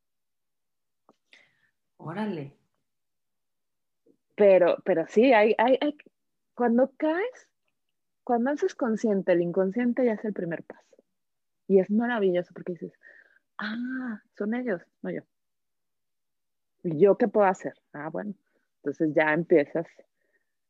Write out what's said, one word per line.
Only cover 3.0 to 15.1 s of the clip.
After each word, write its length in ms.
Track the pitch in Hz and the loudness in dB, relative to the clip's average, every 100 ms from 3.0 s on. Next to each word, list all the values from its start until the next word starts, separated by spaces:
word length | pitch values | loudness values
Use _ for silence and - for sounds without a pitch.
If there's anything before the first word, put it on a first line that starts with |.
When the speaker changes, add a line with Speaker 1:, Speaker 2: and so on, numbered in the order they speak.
| _ _ _ _ _ _ _ _ _ _ _ _ _ - | _ _ _ _ _ _ _ _ _ _ _ _ _ 4
Speaker 2:
Pero, 400 | 202 185 170 - | 6 8 6 2
pero 220 | - 170 160 | 0 -2 0
sí, 240 | 214 262 | 4 6
hay, 220 | 226 214 208 | 6 4 2
hay, 180 | 233 262 | 2 2
hay, 160 | 294 294 - _ _ _ _ | 0 -6 -12 _ _ _ _
cuando 380 | - 240 233 269 - | -4 0 2 0 -2
caes, 540 | 311 330 466 - _ _ _ _ _ _ _ _ | -4 -2 -4 -8 _ _ _ _ _ _ _ _
cuando 260 | - 240 247 | -4 -2 -2
haces 240 | 294 370 | -2 -4
consciente, 580 | - 247 214 226 196 180 | -4 -4 -2 -2 -2 0
el 100 | 175 | 0
inconsciente 600 | 175 180 190 214 240 240 | 0 0 -2 -2 -2 0
ya 80 | 247 | 0
es 120 | 208 | -2
el 80 | 220 | -6
primer 300 | 196 170 165 | -8 -8 -8
paso. 400 | - - _ _ _ _ _ _ _ _ - | -12 -20 _ _ _ _ _ _ _ _ 0
Y 140 | 190 | 2
es 100 | 190 | 2
maravilloso 600 | 208 240 240 196 175 180 | 0 -2 -2 0 -2 -4
porque 180 | 170 175 | -10 -12
dices, 180 | 170 180 - - - _ _ _ - | -12 -14 -18 -20 -20 _ _ _ -14
"Ah, 640 | 214 226 247 262 254 208 _ - | -10 -8 -8 -8 -10 -12 _ -10
son 180 | 208 | -6
ellos, 260 | 240 254 175 - _ | -6 -4 -6 -8 _
no 80 | 185 | -10